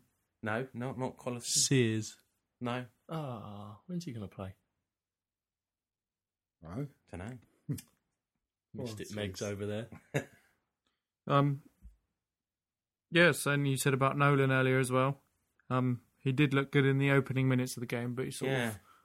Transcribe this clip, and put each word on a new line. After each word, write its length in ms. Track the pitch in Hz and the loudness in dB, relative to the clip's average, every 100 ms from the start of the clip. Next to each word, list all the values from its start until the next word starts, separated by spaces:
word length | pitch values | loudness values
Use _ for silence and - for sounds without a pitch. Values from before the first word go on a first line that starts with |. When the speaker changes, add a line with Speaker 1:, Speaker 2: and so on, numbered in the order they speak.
| _ _ _ _ | _ _ _ _
Speaker 1:
No, 240 | 110 110 131 | -6 -6 -6
not, 260 | 117 131 120 | -8 -8 -6
not 180 | 131 - | -8 -8
Collison. 260 | 127 120 | -10 -8
Speaker 2:
Sears. 760 | - - - 135 113 110 107 - _ _ _ _ | -4 -2 2 4 4 0 -6 -12 _ _ _ _
Speaker 1:
No. 240 | 123 123 120 _ - | -6 -6 -8 _ -10
Speaker 2:
Ah, 720 | 160 143 113 104 101 104 104 - | -8 -8 -10 -12 -14 -14 -16 -10
when's 180 | 175 | -10
he 80 | 170 | -8
gonna 160 | 113 95 | -10 -10
play? 260 | - 95 - _ _ _ _ _ _ _ _ _ _ _ _ _ _ _ _ _ _ _ _ | -10 -12 -12 _ _ _ _ _ _ _ _ _ _ _ _ _ _ _ _ _ _ _ _
Speaker 3:
No. 240 | 80 107 147 - _ | -12 -10 -10 -12 _
Speaker 1:
Dunno. 280 | 87 107 127 _ _ - | -12 -12 -14 _ _ -10
Speaker 3:
<laughs> 80 | 135 - _ _ _ _ _ _ _ _ | -10 -10 _ _ _ _ _ _ _ _
Speaker 2:
Missed 260 | 113 120 107 | -10 -10 -10
it, 80 | 98 | -8
Speaker 3:
Well, 120 | 107 101 | -6 -6
Speaker 2:
Megs 120 | 92 | -4
Speaker 3:
Sears. 140 | 104 | -6
Speaker 2:
over 140 | 101 104 | -6 -6
there. 200 | 104 117 - - | -6 -8 -14 -8
<laughs> 220 | 143 - - _ _ _ _ _ _ _ _ - | -6 -6 -12 _ _ _ _ _ _ _ _ 0
Speaker 4:
Um, 300 | 143 143 143 - _ - - _ _ _ _ _ _ _ _ _ _ _ | 2 4 0 -8 _ -20 -20 _ _ _ _ _ _ _ _ _ _ _
yes, 340 | 170 175 131 | 6 6 4
and 240 | 147 143 143 | 2 2 2
you 80 | 131 | 2
said 160 | 143 | 2
about 240 | 135 135 139 | 4 2 4
Nolan 340 | 143 139 135 | 4 6 4
earlier 280 | 131 131 131 | 4 4 2
as 120 | 127 | 2
well. 300 | 127 135 139 _ _ _ _ - | 2 2 0 _ _ _ _ -4
Um, 320 | 127 127 117 - _ | 0 0 -2 -8 _
he 120 | 139 | -2
did 220 | 127 143 | 2 2
look 180 | 135 139 | 2 2
good 140 | 143 135 | 4 4
in 100 | 135 | 4
the 140 | 139 | 4
opening 380 | 139 135 131 131 | 4 2 0 2
minutes 260 | 127 127 - | 2 0 -6
of 40 | |
the 40 | 120 | -6
game, 280 | 120 120 | -6 -4
but 100 | 120 | -6
he 60 | 120 | -6
sort 200 | - 131 | -6 -2
Speaker 1:
Yeah. 160 | 131 117 | -2 -2
Speaker 4:
of 100 | 101 - _ | -6 -14 _